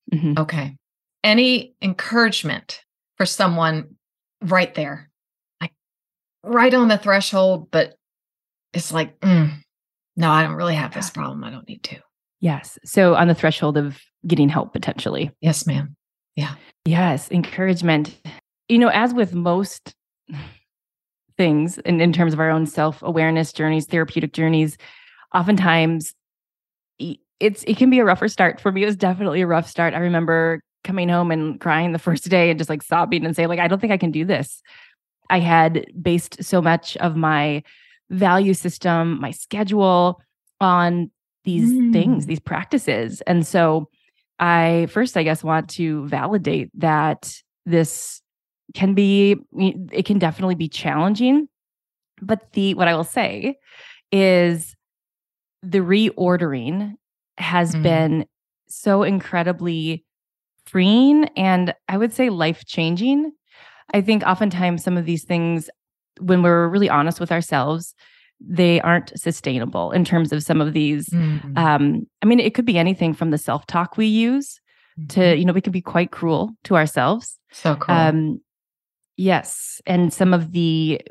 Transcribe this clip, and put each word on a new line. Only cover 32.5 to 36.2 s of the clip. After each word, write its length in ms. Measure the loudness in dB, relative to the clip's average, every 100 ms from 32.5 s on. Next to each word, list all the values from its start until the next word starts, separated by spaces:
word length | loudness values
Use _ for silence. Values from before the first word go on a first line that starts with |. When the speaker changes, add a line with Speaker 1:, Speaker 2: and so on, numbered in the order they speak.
Speaker 1:
and 80 | 0
just, 100 | -4
like, 140 | -6
sobbing 420 | -2 -2 0 -2
and 100 | -2
saying, 140 | -2 -2
like, 100 | 0
"I 60 | 0
don't 140 | 0
think 140 | 0
I 20 | 0
can 140 | -2
do 160 | -2 -2
this." 340 | -2 -4 -12 _ -20 -20 _ _ _ _
I 100 | 0
had 460 | 4 4 4 0 -6 -6
based 440 | -2 -2